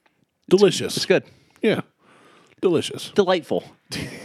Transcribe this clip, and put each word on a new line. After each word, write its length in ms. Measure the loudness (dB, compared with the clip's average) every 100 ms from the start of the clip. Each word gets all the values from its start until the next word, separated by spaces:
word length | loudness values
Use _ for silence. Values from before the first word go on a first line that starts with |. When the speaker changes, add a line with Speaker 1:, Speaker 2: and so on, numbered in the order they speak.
| _ _ _ _ 0
Speaker 1:
Delicious. 460 | 4 4 2 -6 -4
Speaker 2:
It's 80 |
good. 180 | 0 0 -2 _ _ _
Speaker 1:
Yeah. 200 | -2 -2 -4 _ _ _ -20 _ _ -4
Delicious. 500 | 0 0 -2 -10 -6
Speaker 2:
Delightful. 520 | 0 2 0 -2 -6 -6 _ -14
Speaker 1:
<laughs> 60 | -10 -10 -2